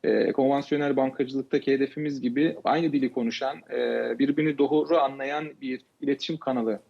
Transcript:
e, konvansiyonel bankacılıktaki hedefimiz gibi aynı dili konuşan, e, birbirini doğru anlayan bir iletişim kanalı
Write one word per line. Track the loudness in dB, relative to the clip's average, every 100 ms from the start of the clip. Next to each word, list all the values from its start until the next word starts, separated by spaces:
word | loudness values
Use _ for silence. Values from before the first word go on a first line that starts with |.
e, | 2 2 2
konvansiyonel | 2 2 2 0 0 2 2
bankacılıktaki | 0 0 -4 -2 -2 -2 2
hedefimiz | 2 0 -2 -6 -2
gibi | -2 2 0 0
aynı | 0 2 2
dili | 0 0
konuşan, | -2 -4 -2 -6 -6 -6
e, | -2 0 0 -2 0
birbirini | 2 2 0 2
doğru | 4 4 4 2
anlayan | 2 -2 -6 -6 -8 -10
bir | -8 -8 _ _
iletişim | -2 -2 -2 -6
kanalı | -2 -2 -2 -4